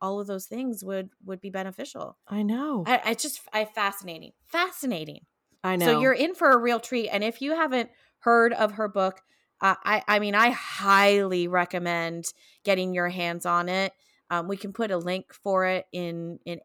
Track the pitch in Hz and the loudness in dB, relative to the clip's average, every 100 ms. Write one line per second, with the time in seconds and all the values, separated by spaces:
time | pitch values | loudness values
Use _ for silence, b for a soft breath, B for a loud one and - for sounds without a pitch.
0 | 190 202 202 190 - 226 262 208 190 190 | -6 -4 -6 -8 -8 -8 -6 -6 -6 -8
1 | 185 _ 190 185 196 190 190 185 285 - | -8 _ -14 -12 -10 -8 -8 -10 -12 -12
2 | - - - 202 208 240 302 240 170 247 | -12 -14 -8 -2 0 -2 -2 -2 0 0
3 | 220 226 294 - - 214 214 220 196 - | 0 -4 -4 -10 -6 -4 -4 -2 -4 -4
4 | 185 160 - _ _ 330 370 - 262 170 | -12 -14 -18 _ _ -2 -2 -4 -4 -4
5 | 156 151 _ _ _ _ 185 185 170 151 | -6 -14 _ _ _ _ -2 2 4 4
6 | 262 247 320 359 311 247 240 226 - 247 | 4 4 0 2 4 6 4 -2 -2 -4
7 | 220 196 220 233 277 320 311 254 233 b | -2 -2 -2 -4 -2 0 0 0 -4 b
8 | b b 233 233 233 - 214 202 214 202 | b b 4 6 6 4 0 0 -4 -2
9 | 190 - _ _ _ _ 190 180 - 214 | -2 -4 _ _ _ _ 0 2 0 0
10 | - 208 208 208 240 - - - 202 196 | 2 0 2 4 4 2 -6 -2 4 6
11 | 202 202 190 180 175 180 175 180 175 170 | 8 6 4 0 2 0 0 -2 -2 -2
12 | 165 170 - b b b 202 190 185 180 | -2 -6 -10 b b b 0 0 0 0
13 | 175 180 170 170 175 175 175 190 196 b | -2 -2 -4 -4 0 0 0 -2 -2 b
14 | b b - 175 175 196 196 214 214 180 | b b -6 -6 -4 -6 -8 -6 -2 -2
15 | 175 185 - - 202 185 185 185 - 180 | -2 -6 -8 -8 -2 0 0 -2 -4 -8
16 | 175 170 170 180 175 170 | -6 -6 -10 -10 -12 -10